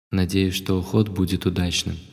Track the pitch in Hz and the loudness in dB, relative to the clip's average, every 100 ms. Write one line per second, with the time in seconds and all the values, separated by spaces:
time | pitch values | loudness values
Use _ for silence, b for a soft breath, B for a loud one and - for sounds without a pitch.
0 | _ 95 90 95 95 90 - 95 82 107 | _ 0 2 2 2 0 -2 -2 2 2
1 | 107 92 90 90 92 90 87 85 - 80 | 2 0 0 0 0 0 0 -2 -4 -8
2 | - | -12